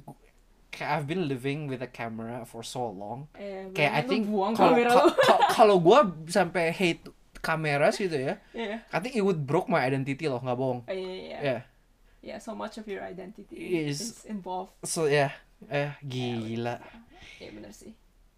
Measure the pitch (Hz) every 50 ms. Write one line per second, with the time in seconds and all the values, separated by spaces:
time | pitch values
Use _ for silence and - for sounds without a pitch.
0 | - - - _ _ _ _ _ _ _ _ _ _ _ - - 151 131 147 156
1 | 143 139 165 190 175 139 135 120 123 139 139 156 151 139 131 120 127 120 - -
2 | 120 113 113 113 113 113 120 123 113 - - 117 110 - - 127 123 113 98 95
3 | 101 104 120 131 147 - - - 202 202 196 190 190 190 185 165 147 139 - -
4 | - - 208 220 208 208 214 196 190 214 233 220 190 - - 240 240 240 240 262
5 | - 339 - - 523 494 - - 440 349 - - 226 208 202 180 165 175 220 285
6 | 302 190 156 156 160 160 175 208 180 170 180 185 165 160 170 - 190 170 160 -
7 | - - - _ _ _ - - - - 165 156 156 151 143 143 147 196 220 -
8 | 208 180 160 135 127 147 196 - - _ - 226 226 202 214 226 - - - 165
9 | 185 262 277 220 196 196 190 156 139 127 147 170 185 - 175 156 127 131 139 135
10 | 135 139 135 - 165 147 131 117 131 127 123 123 135 131 123 123 117 - 190 190
11 | 185 185 185 190 156 160 151 - 147 139 123 120 127 - _ _ _ _ _ _
12 | _ _ _ _ - - - 208 - 233 208 208 208 220 - 226 214 214 196 190
13 | 190 190 185 180 185 185 214 - 196 - - - - 220 180 165 151 147 143 151
14 | 214 233 - - - - 214 196 175 185 185 185 190 - - _ - - - 185
15 | 160 147 143 147 139 147 - - - _ _ _ - - 143 143 143 147 139 -
16 | 147 139 127 127 123 120 120 117 110 110 113 117 117 120 120 - - - - -
17 | - _ - - - - - - - - - 208 208 - 208 - - - 220 _
18 | _ _ _ _ _ _ _